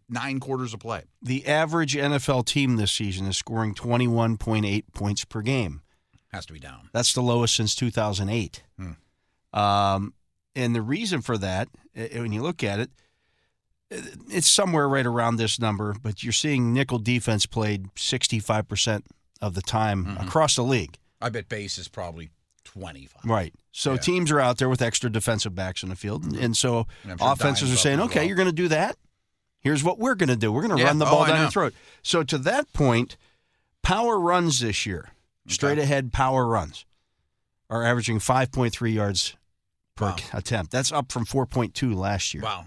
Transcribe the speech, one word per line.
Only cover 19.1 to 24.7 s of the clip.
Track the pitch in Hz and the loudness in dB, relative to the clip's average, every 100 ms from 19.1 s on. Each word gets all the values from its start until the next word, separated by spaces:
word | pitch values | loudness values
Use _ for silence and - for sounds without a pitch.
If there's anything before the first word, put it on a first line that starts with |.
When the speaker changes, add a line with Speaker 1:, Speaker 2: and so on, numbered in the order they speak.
| _ _ - | _ _ -8
Speaker 2:
of | 104 | -6
the | 90 | -4
time | - 110 107 98 92 | -2 0 2 0 -2
Speaker 1:
Mm-hmm. | 92 90 | -6 -2
Speaker 2:
across | 160 151 - | 2 2 2
the | |
league. | 123 127 78 - _ - | 2 0 -2 -10 _ -10
Speaker 1:
I | 120 | -8
bet | 110 95 | -6 -8
base | 107 101 - | -10 -8 -10
is | 87 | -12
probably | - 87 82 78 _ _ _ | -12 -12 -12 -16 _ _ _
twenty-five. | - - 90 67 69 - 110 | -20 -16 -14 -16 -20 -8 -2
Speaker 2:
Right. | 113 104 - _ | 0 -2 -10 _
So | - 147 | -6 -2
Speaker 1:
Yeah. | 127 | 0
Speaker 2:
teams | - 180 160 | 0 0 2
are | 147 | 4
out | 127 120 | 2 2
there | |
with | 131 | 0